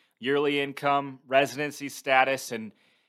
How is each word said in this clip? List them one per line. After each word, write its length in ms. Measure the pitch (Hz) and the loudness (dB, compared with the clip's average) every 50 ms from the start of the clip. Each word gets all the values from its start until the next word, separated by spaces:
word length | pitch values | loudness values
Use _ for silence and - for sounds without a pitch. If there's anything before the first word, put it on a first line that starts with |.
| _ _ _ | _ _ _
yearly 440 | _ 113 131 143 143 151 147 143 143 | _ -4 0 0 2 2 2 0 0
income, 580 | 139 139 131 - 143 143 143 143 139 139 131 131 _ | -2 -4 -6 -4 0 0 0 0 0 -4 -12 -16 _
residency 640 | 123 131 135 143 139 117 135 147 147 139 - 143 139 | 2 4 4 4 4 -2 -6 -6 -6 -6 -10 -12 -12
status, 640 | - - - 143 135 131 131 135 135 127 - - 123 | -12 -8 0 4 4 4 6 4 2 -4 -4 -8 -8
and, 180 | 113 110 107 - _ _ _ _ _ _ | -8 -8 -12 -16 _ _ _ _ _ _